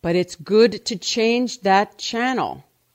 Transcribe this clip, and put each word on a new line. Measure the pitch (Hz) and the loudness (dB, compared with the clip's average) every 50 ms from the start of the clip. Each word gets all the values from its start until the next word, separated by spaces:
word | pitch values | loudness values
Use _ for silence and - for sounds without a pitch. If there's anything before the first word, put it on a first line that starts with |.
But | - 165 175 | -4 -2 0
it's | 180 180 175 - | 0 -2 -2 -8
good | - 151 - 196 214 226 233 208 208 - | -14 -4 2 4 6 6 4 4 -2 -8
to | - 233 | -10 -10
change | 175 - - - 240 220 226 233 240 254 233 - - | -8 -8 -6 -2 0 0 2 2 0 -2 -4 -6 -4
that | - 196 190 196 208 208 - - | 0 2 2 2 2 0 -6 -12
channel. | - - - 226 240 262 262 220 147 90 - 131 - _ _ _ _ _ | -12 -8 -6 -4 -4 -2 -2 -4 -4 -6 -8 -12 -18 _ _ _ _ _